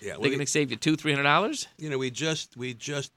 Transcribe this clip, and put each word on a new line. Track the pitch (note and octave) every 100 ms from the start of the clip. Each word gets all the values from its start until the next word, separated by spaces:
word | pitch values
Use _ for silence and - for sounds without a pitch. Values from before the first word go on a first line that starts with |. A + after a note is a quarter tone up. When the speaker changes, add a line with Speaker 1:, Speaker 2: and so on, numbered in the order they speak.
Speaker 1:
Yeah, | G2+
Speaker 2:
They're | D#2
Speaker 1:
well, | A2+
Speaker 2:
gonna | C#3
Speaker 1:
you | C#3+
Speaker 2:
save | D#3 C#3
you | A2
two, | D3
three | D#3+ D3+
hundred | C#3
dollars? | C#3+ D#3 G#3+ D4+ - -
Speaker 1:
You | D#3
know, | C3+
we | C3
just, | A#2+ D#3+ D#3 - B2
we | B2+
just, | A#2 - C#3+ C#3